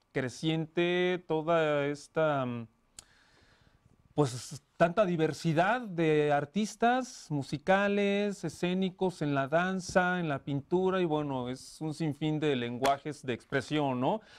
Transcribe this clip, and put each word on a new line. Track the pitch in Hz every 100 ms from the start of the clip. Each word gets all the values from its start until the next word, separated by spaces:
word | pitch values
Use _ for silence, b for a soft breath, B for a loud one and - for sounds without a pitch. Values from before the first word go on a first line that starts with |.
| _
creciente | 143 127 - 160 160 156 175 175 180 180 180 -
toda | 160 156 165 156 147 143
esta, | 143 - 160 156 139
mm, | 123 120 113 _ _ - B B B B B B B B _ _ _
pues, | - 135 123 - 139 - -
tanta | 170 196
diversidad | 185 165 160 139 165 156 190 254
de | 220 170 160 151 147
artistas | 143 143 202 214 - 233 254 247 - -
musicales, | 147 131 147 - 196 202 202 202 202 208 190
escénicos, | 160 - 175 185 190 185 190 185
en | 147 139
la | 135
danza, | 160 185 190 - 190 180 180
en | 165
la | 135
pintura, | - 139 - 180 185 185
y |
bueno, | 170 151 147 131 123
es | 131 - -
un | 156
sinfín | 147 156 131 156 151
de | 151 127
lenguajes | 120 120 135 139 156 135
de | 127
expresión, | 113 - 135 120 151 139 123
¿no? | 139 220 B